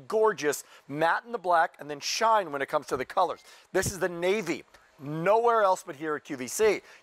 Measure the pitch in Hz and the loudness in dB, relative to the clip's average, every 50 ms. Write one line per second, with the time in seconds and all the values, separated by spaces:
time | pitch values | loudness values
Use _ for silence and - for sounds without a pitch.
0 | 135 - 208 220 220 214 202 139 147 147 135 - - - - - _ - 139 151 | -6 -2 2 2 4 2 2 2 0 -2 -2 -2 -6 -16 -20 -20 _ -10 -2 0
1 | 160 165 185 226 - 240 233 202 170 180 175 165 170 180 - - 151 147 147 143 | 2 2 2 0 -4 -8 -10 -4 0 2 4 4 2 2 -2 -8 -12 -12 -10 -8
2 | - - - - 226 226 220 214 190 156 139 143 135 - - 151 135 - 160 127 | -6 -6 -2 0 2 2 4 2 2 -2 -4 -4 -2 -2 -2 -2 -2 -2 -4 -4
3 | 127 - - 190 180 160 117 - - - - - - _ - 180 190 - 208 165 | -4 -2 0 0 0 0 -2 -8 -14 -20 -20 -20 -14 _ -2 -2 0 -2 -2 -2
4 | 175 180 175 170 175 185 202 226 185 151 147 101 - _ - - _ _ _ - | -2 -4 -2 -2 0 0 0 0 -2 -4 -6 -6 -8 _ -20 -20 _ _ _ -14
5 | 135 143 151 160 165 190 214 226 233 233 233 220 208 190 185 - - 175 156 131 | -10 -8 -6 -2 2 2 4 4 4 4 4 4 4 4 2 0 -2 -8 -12 -8
6 | 160 156 151 139 - - 156 123 127 113 - - 220 214 180 120 - - - - | -6 -6 -6 -6 -6 -8 -8 -8 -8 -6 -2 2 2 2 2 2 -4 -10 -20 -10